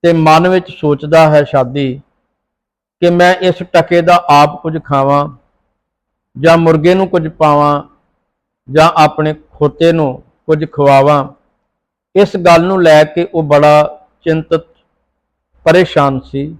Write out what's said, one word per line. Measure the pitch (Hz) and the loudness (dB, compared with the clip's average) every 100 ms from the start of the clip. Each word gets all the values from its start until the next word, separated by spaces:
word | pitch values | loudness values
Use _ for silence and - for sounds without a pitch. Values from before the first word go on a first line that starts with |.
ਤੇ | 170 | 2
ਮਨ | 165 160 156 180 | 2 2 2 2
ਵਿੱਚ | 185 180 | -2 -4
ਸੋਚਦਾ | - 151 135 151 160 156 | -8 -4 -4 0 2 4
ਹੈ | 151 | 2
ਸ਼ਾਦੀ | 143 139 123 139 135 131 _ _ _ _ _ _ _ _ _ _ | 0 -4 -4 -6 -6 -8 _ _ _ _ _ _ _ _ _ _
ਕਿ | 175 | -2
ਮੈਂ | 175 180 180 | 2 0 0
ਇਸ | 185 175 180 | -2 -4 -2
ਟਕੇ | 170 165 175 | -2 0 -2
ਦਾ | 170 175 - | 2 0 2
ਆਪ | 143 151 - | 2 2 -2
ਕੁਝ | 160 160 | -10 -10
ਖਾਵਾਂ | - 139 135 143 147 127 _ _ _ _ _ _ _ _ _ - | -6 -4 0 -2 -4 -12 _ _ _ _ _ _ _ _ _ -2
ਜਾਂ | 156 165 | 0 2
ਮੁਰਗੇ | 165 160 160 | 2 0 0
ਨੂੰ | 185 190 | 0 -2
ਕੁਝ | 190 156 | -4 -6
ਪਾਵਾਂ | - 156 147 147 147 - _ _ _ _ _ _ _ - | -2 0 2 0 -2 -8 _ _ _ _ _ _ _ -6
ਜਾਂ | 143 160 170 | 0 2 2
ਆਪਣੇ | 151 151 151 | 0 0 -6
ਖੋਤੇ | 151 _ - 147 139 165 | -6 _ -4 -4 0 0
ਨੂੰ | 165 147 123 _ _ - | 0 -4 -6 _ _ -6
ਕੁਝ | 156 156 | -4 -4
ਖਵਾਵਾਂ। | - 143 135 139 147 135 _ _ _ _ _ _ _ _ 190 | -2 2 4 2 0 -4 _ _ _ _ _ _ _ _ -2
ਇਸ | 202 196 | -2 0
ਗੱਲ | 175 170 | 2 2
ਨੂੰ | 175 190 | 2 0
ਲੈ | 170 151 | 2 4
ਕੇ | 151 175 170 | 2 -2 -6
ਉਹ | 165 | -6
ਬੜਾ | 151 147 151 151 151 - _ _ | 0 2 4 2 0 -8 _ _
ਚਿੰਤਤ, | - 160 160 160 - _ _ _ _ _ _ _ _ _ | -6 -6 -4 -8 -8 _ _ _ _ _ _ _ _ _
ਪਰੇਸ਼ਾਨ | - 170 180 - 143 135 | 0 0 0 0 -2 -4
ਸੀ। | - 139 139 | -10 -12 -10